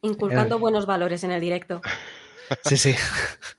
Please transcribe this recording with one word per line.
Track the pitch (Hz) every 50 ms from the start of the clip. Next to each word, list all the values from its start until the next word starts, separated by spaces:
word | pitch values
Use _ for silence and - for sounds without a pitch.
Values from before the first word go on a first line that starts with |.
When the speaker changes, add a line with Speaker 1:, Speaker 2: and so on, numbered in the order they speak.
Speaker 1:
Inculcando | - 220 214 214 208 202 202 214 226 226 233
Speaker 2:
Era | 226
Speaker 1:
buenos | 226 226 220 214 202
valores | 190 196 180 175 175 175 175 185
en | 180
el | 180 170
directo. | 170 175 175 180 - _ 180 175 - - - - - - - - - - - - - - 139 - -
Speaker 2:
Sí, | 147 139
sí. | 135 - 143 127
Speaker 3:
<laughs> | - - - - - - - - - - - -